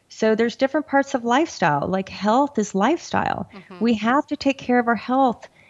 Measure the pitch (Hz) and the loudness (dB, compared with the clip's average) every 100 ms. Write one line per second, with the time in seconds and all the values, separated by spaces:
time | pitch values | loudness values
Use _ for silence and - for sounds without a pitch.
0 | _ - 220 214 233 - 262 311 - 277 | _ -2 0 2 0 0 -2 -2 0 0
1 | 269 254 233 254 330 - 170 143 180 190 | 0 -2 0 0 0 0 0 2 0 -4
2 | 196 185 202 247 285 - 196 190 226 330 | -4 -4 0 2 2 -2 -2 0 0 0
3 | - - - - - 196 - 180 226 214 | -2 -4 -2 -4 -8 -14 -20 -2 0 0
4 | 220 277 - 294 277 269 - 247 233 214 | 2 0 0 -2 -2 -2 0 2 2 -2
5 | - 262 262 - - _ | 0 2 2 0 -10 _